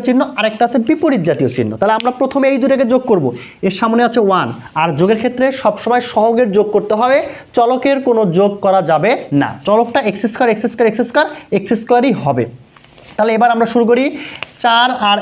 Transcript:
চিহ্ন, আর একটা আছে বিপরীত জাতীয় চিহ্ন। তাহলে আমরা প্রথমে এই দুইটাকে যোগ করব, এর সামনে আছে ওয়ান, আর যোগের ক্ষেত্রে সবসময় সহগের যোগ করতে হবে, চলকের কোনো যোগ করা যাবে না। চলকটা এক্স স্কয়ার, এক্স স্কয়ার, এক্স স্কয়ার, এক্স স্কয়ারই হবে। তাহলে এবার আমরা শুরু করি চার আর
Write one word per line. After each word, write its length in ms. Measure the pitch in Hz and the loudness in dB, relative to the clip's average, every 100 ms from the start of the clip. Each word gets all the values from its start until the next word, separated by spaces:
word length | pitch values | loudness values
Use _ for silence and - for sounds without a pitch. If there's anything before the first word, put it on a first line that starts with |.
| 240 | 2
চিহ্ন, 140 | 254 294 - | 0 0 -2
আর 80 | |
একটা 200 | 214 214 | -2 0
আছে 140 | 240 269 | 0 0
বিপরীত 420 | 226 311 330 262 | 0 0 2 0
জাতীয় 300 | 160 143 139 123 | 0 0 0 0
চিহ্ন। 200 | 110 113 | -4 -2
তাহলে 160 | 202 | 0
আমরা 180 | 220 233 | 0 -2
প্রথমে 380 | 254 269 277 269 | -2 -2 0 0
এই 100 | 269 | 2
দুইটাকে 260 | 262 262 | 2 2
যোগ 180 | 254 254 254 | 2 0 2
করব, 140 | 202 131 120 - - | 0 0 -4 -12 -6
এর 120 | 185 190 | -4 -2
সামনে 240 | 233 226 | 0 2
আছে 160 | 240 240 | 2 2
ওয়ান, 280 | 202 185 127 117 - | 2 2 0 -6 -8
আর 140 | 151 170 147 | -2 -2 0
যোগের 200 | 185 214 | 0 0
ক্ষেত্রে 360 | 247 247 262 | -2 -2 -2
সবসময় 480 | 269 220 208 - 247 | 0 -2 -2 0 -2
সহগের 520 | 240 - 220 233 240 | 0 0 2 2 2
যোগ 140 | 190 208 | 2 2
করতে 240 | 208 208 | 0 0
হবে, 240 | 214 254 277 - - - | 0 2 0 -2 -10 -6
চলকের 480 | - 233 254 277 269 | 0 2 2 0 0
কোনো 320 | 262 226 208 | 0 2 2
যোগ 280 | 165 202 202 | 2 2 0
করা 220 | 196 190 | 0 2
যাবে 280 | 175 156 190 302 - | 2 2 2 -2 -2
না। 160 | 143 123 - - | -2 -2 -4 0
চলকটা 340 | 214 233 277 | 0 2 0
এক্স 220 | 226 202 226 | -2 -2 -4
স্কয়ার, 240 | - 247 | 0 0
এক্স 140 | 233 233 | 0 -2
স্কয়ার, 220 | - 226 | 0 0
এক্স 120 | 220 | 0
স্কয়ার, 260 | 233 294 311 - - | -2 0 -2 -4 -6
এক্স 200 | 202 196 | -4 -2
স্কয়ারই 400 | 220 - 247 269 | -4 0 2 2
হবে। 320 | 156 139 127 113 - - - - - - - | 0 -2 -2 -4 -8 -20 -20 -20 -20 -10 -4
তাহলে 160 | 220 | 0
এবার 180 | 220 240 | 2 2
আমরা 160 | 233 226 | 2 0
শুরু 180 | 240 226 | 2 2
করি 140 | 247 277 302 - - - - | 2 0 -4 -12 -16 -16 -4
চার 300 | 240 233 254 | 0 2 2
আর 280 | 254 208 208 | 0 0 0